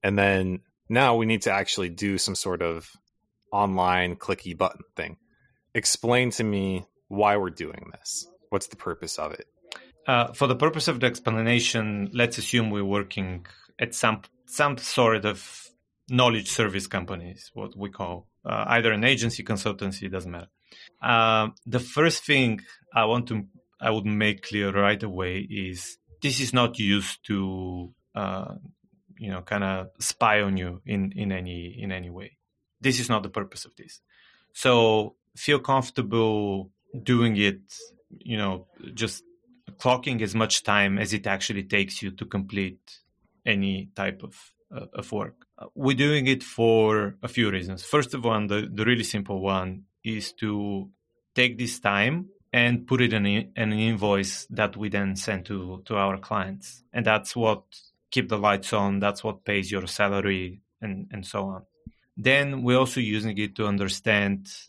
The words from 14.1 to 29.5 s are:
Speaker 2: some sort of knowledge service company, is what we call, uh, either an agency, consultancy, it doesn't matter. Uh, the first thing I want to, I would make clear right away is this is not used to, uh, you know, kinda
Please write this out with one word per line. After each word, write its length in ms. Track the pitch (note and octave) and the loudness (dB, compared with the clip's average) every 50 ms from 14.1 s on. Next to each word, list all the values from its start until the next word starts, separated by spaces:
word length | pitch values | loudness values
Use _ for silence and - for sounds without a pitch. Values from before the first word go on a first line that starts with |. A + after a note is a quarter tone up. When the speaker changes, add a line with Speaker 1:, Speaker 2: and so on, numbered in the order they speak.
| G#2+ G#2 - - _ _ _ | 2 0 -6 -18 _ _ _
Speaker 2:
some 320 | - - - D3+ C#3+ C#3 B2 | -12 -2 0 0 0 0 -4
sort 460 | - - - - B2 A2+ A2+ G#2+ G2 | -6 -2 2 4 4 4 4 4 0
of 440 | G#2+ G2+ F#2 - - - - - - _ _ _ _ _ _ _ - | -2 -4 -4 -8 -16 -18 -18 -20 -20 _ _ _ _ _ _ _ 0
knowledge 420 | B2+ B2 B2+ A#2+ A2+ A2 G2 - | 4 4 6 6 4 2 -2 -4
service 360 | - - A2+ G#2 F#2 G2 F#2+ | 0 0 0 0 0 -4 -6
company, 460 | - - G2 F2 F2 G2 F2 E2+ F2+ - | -4 -4 -6 -4 -4 -8 -10 -10 -14 -16
is 180 | - - - _ | -16 -20 -18 _
what 240 | G#2 G#2 G2+ - | -12 -12 -12 -10
we 140 | - G2+ G2+ | -10 -10 -10
call, 380 | - - G2 F2 F2 F2+ - _ _ _ _ | -8 -8 -8 -8 -8 -10 -12 _ _ _ _
uh, 200 | - - G#2+ G#2 B2 | -4 -4 -2 0 2
either 240 | A#2+ A#2 A2+ A2+ G#2+ | 2 2 4 2 2
an 100 | G#2 A2 | 2 2
agency, 400 | B2+ C3+ A#2+ A#2 A#2 A#2 - G2+ | 2 2 2 0 -4 -4 -6 -6
consultancy, 640 | - A2+ G2 - G#2+ G2+ G2 G#2 F#2+ F#2+ - - | -4 -4 -2 -2 -4 -4 -4 -6 -6 -6 -6 -8
it 60 | F#2+ | -6
doesn't 200 | F#2 F#2+ F2+ F2+ | -6 -6 -8 -8
matter. 180 | F2 E2+ - _ _ _ _ _ - - - - _ _ B2+ | -12 -12 -14 _ _ _ _ _ -20 -20 -20 -20 _ _ 0
Uh, 460 | A#2+ A#2+ A2+ A2+ A2+ A2 A2 G#2+ A2 - - _ | 2 4 4 6 6 4 4 2 0 -4 -10 _
the 140 | B2 A#2 B2+ | -4 -4 -4
first 440 | B2 - - D3 D#3 E3 D#3+ - - | -4 -2 0 2 4 4 2 0 0
thing 360 | - D3 C3+ C3 A#2 A2 G2+ - - - - _ _ - | 2 2 4 4 2 0 -2 -6 -16 -20 -20 _ _ 0
I 120 | A2+ A2+ | 2 2
want 200 | G#2+ A#2 A#2+ A#2+ A#2+ | 2 2 0 0 -2
to, 160 | A2+ G#2+ G2 - _ - _ _ _ _ | -4 -6 -6 -8 _ -20 _ _ _ _
I 100 | C3 A#2 | -2 0
would 160 | G#2+ A2 G2 | 0 0 0
make 360 | G#2+ G#2+ G#2 G#2+ G#2 G2+ G2 - | -2 0 2 2 2 0 -2 -8
clear 280 | - G#2 G#2 G2+ G2 | -6 -4 -2 -2 0
right 320 | F#2+ G2+ G2+ G2+ G#2+ G2+ A2 | 2 4 4 4 4 2 -2
away 360 | G#2+ F#2 F#2 F#2 F2+ F2+ F#2 | -8 -6 -4 -4 -4 -4 -6
is 600 | G2+ G2 G#2 G#2 F#2+ F#2 F2+ F2+ - - - _ _ _ - _ - | -6 -6 -8 -8 -6 -6 -8 -10 -12 -14 -16 _ _ _ -18 _ -4
this 180 | C#3+ B2+ B2 | -2 -2 -2
is 120 | C#3 A#2+ - | -2 0 4
not 260 | B2+ A#2+ A2+ A#2+ - | 4 4 4 2 0
used 480 | A2 G2+ G2 G2+ G2 - - - _ | 2 2 2 2 2 -2 -8 -10 _
to, 680 | - G#2 G2 F#2+ F#2+ F#2+ F#2 F#2 F#2 F2+ F2+ F2 F2 - _ _ _ _ | -4 -2 -2 -2 -2 -4 -6 -6 -6 -6 -8 -10 -12 -14 _ _ _ _
uh, 400 | G#2+ G2+ F#2+ F#2+ F#2+ - - - - - - - _ _ _ _ _ _ _ - - | -6 -4 -4 -4 -6 -8 -10 -12 -16 -18 -20 -20 _ _ _ _ _ _ _ -16 -12
you 120 | A2 G2+ | -8 -8
know, 100 | F#2+ F2+ | -8 -8
kinda 480 | F2+ - | -6 -4